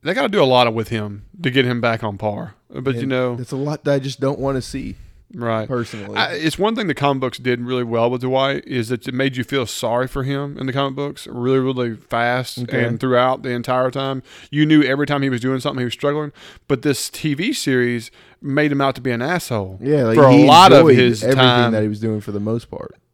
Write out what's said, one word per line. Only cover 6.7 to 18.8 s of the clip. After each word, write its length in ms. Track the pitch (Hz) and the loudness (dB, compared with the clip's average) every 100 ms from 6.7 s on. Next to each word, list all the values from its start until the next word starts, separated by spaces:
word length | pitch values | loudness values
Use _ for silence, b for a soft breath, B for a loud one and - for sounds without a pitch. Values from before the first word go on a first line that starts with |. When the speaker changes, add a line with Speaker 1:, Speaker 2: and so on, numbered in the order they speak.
| 226 | -2
Speaker 1:
thing 120 | 202 | -4
the 80 | - | -2
comic 260 | 143 135 | -2 0
books 160 | 127 - | -4 -4
did 240 | 127 123 | -4 -4
really 220 | 120 127 | -2 -4
well 260 | 120 117 120 | -2 0 0
with 120 | 123 | -2
Dwight 440 | 127 131 135 139 - | -2 0 0 -4 -6
is 220 | 127 113 | -6 -4
that 180 | 123 - | -6 -6
it 60 | |
made 240 | 127 135 127 | -4 -4 -4
you 60 | |
feel 240 | 120 143 117 | -4 -4 -4
sorry 400 | - 117 120 127 | -6 -4 -2 -4
for 160 | 143 | -6
him 340 | 131 139 143 143 | -6 -6 -8 -8
in 80 | 131 | -6
the 80 | |
comic 220 | 131 139 135 | -4 -4 -4
books 320 | 143 139 - | -8 -10 -14
really, 320 | 123 123 135 | -6 0 0
really 360 | 131 127 120 110 | 0 -2 -6 -8
fast 600 | _ 120 120 127 123 - | _ -2 0 -2 -6 -10
Speaker 2:
Okay. 200 | 123 131 | -6 -4
Speaker 1:
and 160 | 120 113 | -2 -2
throughout 440 | 131 123 127 131 | 0 2 2 -2
the 60 | 127 | -6
entire 400 | 123 117 127 127 | -8 -4 -2 -2
time. 320 | 139 135 131 - B B | -4 -6 -8 -12 B B
You 160 | 147 151 | 0 4
knew 160 | 156 | 6
every 240 | 131 139 143 | 4 0 0
time 160 | 143 | -2
he 80 | 139 | -2
was 100 | 123 | -2
doing 180 | 127 135 | -2 -2
something, 220 | 147 131 | -4 -4
he 40 | 123 | -6
was 80 | |
struggling. 380 | - 143 147 147 B B B _ | -2 -2 -2 -8 B B B _
But 140 | 139 | -2
this 260 | 151 135 - | 0 -2 -4
T 240 | - 156 139 | -6 -4 -2
V 180 | 208 | -4
series 560 | 269 - 127 120 120 113 b b b | -4 0 0 0 -2 -8 b b b
made 300 | 143 139 151 | -4 0 0
him 100 | 139 | 0